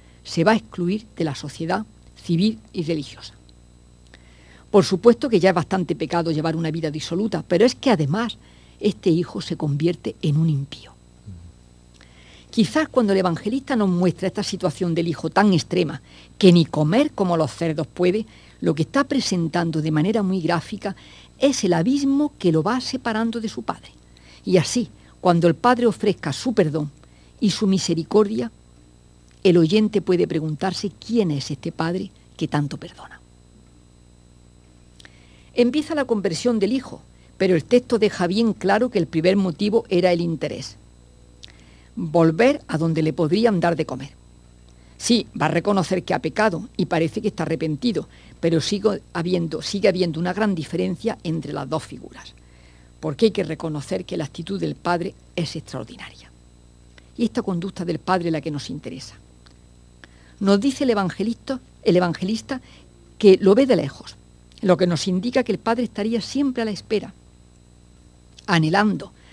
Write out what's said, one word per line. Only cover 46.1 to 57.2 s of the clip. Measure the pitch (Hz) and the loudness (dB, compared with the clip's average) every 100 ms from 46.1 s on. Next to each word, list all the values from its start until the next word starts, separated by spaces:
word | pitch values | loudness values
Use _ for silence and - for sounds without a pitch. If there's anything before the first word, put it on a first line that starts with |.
ha | 175 | -4
pecado | 160 - 214 165 196 - | -2 0 0 0 -8 -6
y | 175 | -2
parece | 160 165 214 | 0 -2 -2
que | 208 | -4
está | - | -4
arrepentido, | 160 160 160 147 240 170 - - - - | -4 -4 -4 -4 -4 -4 -8 -14 -20 -4
pero | 165 165 | 0 0
sigo | - 202 214 185 - | 0 -2 -2 -2 -8
habiendo, | 175 175 180 165 160 | -6 -2 -2 -2 -6
sigue | - 202 190 | -8 0 0
habiendo | 180 175 160 | 2 0 -2
una | 180 | -4
gran | 185 214 | -2 -2
diferencia | 165 - 180 185 175 226 220 | -2 -4 -4 -4 -4 -6 -6
entre | 175 160 143 | -6 -6 -6
las | 143 135 | -8 -6
dos | 156 | -6
figuras, | - 127 - - - - - - - - - - | -6 -16 -18 -20 -20 -20 -20 -20 -20 -20 -20 -10
porque | 160 139 220 | -8 0 0
hay | |
que | - 156 | 0 -6
reconocer | 151 160 147 - 190 | -6 -6 -6 -6 -8
que | - 175 | -6 -8
la | 147 | -8
actitud | - 165 196 | -10 -8 -6
del | 160 143 | -6 -4
padre | 170 175 185 - - - | -4 -2 -4 -12 -12 -6
es | 160 165 | -6 -8
extraordinaria. | - 131 117 - - - - - _ _ - - - - - | -12 -12 -12 -16 -20 -20 -20 -20 _ _ -20 -20 -20 -20 -14
Y | - | -4